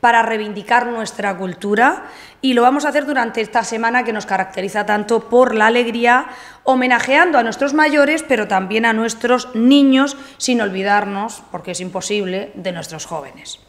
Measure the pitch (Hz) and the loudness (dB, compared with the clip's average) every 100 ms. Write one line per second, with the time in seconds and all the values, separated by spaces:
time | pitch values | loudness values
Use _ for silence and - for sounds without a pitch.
0 | 233 233 220 220 214 208 202 240 240 233 | 4 2 2 -2 -6 -10 -2 0 0 -6
1 | 220 - 202 185 190 175 202 208 269 370 | -8 -6 -6 -4 -8 -8 -4 2 2 0
2 | - - - _ 269 240 247 277 294 285 | -10 -20 -20 _ 0 2 2 2 -2 -2
3 | 285 277 233 233 220 240 226 226 233 247 | -2 -4 -4 -4 -4 -4 -4 -4 -2 -2
4 | 233 214 208 190 185 - 190 214 208 208 | -2 -6 -4 -4 -4 -6 -6 -4 -2 -2
5 | 208 226 220 247 254 220 214 240 233 233 | 0 -2 2 4 4 4 2 4 0 0
6 | 233 247 302 - - - - 254 254 240 | 4 2 2 -12 -20 -8 0 2 4 2
7 | 233 277 349 294 226 - 285 294 311 294 | 2 4 4 4 0 -2 -2 2 2 4
8 | 285 311 320 240 202 190 190 214 233 220 | 2 2 0 -2 0 -2 -2 0 0 0
9 | 226 220 240 247 247 220 240 285 277 262 | -2 -4 0 0 0 0 6 6 6 4
10 | 285 285 - - - 240 208 190 196 202 | 2 -4 -16 -10 -2 0 0 -2 0 0
11 | 202 196 220 - - 175 175 180 185 185 | 0 -6 -8 -10 -14 -14 -10 -10 -8 -8
12 | 180 208 190 185 202 - 185 175 175 160 | -4 -4 -2 -6 -8 -10 -10 -8 -12 -14
13 | - 165 139 131 - - | -10 -12 -12 -20 -20 -20